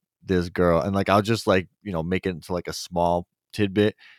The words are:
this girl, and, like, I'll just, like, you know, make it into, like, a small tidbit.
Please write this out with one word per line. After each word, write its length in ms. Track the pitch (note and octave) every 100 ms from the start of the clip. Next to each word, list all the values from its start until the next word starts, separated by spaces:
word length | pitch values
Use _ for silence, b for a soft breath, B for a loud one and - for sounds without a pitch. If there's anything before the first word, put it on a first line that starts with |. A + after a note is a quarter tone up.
| _ _
this 240 | G2 F#2 F2
girl, 320 | F2+ F2 E2+
and, 120 | D#2+
like, 140 | G2 F#2+
I'll 140 | G2
just, 240 | G2+ A2+ -
like, 220 | F#2+ F2 _
you 80 | G#2
know, 100 | F2
make 240 | E2 F#2 F#2+
it 40 |
into, 220 | E2+ -
like, 140 | F2 E2+
a 60 |
small 560 | D#2 - F2 F2 F2 F2 _ _
tidbit. 420 | - G#2 F#2+ G#2 - b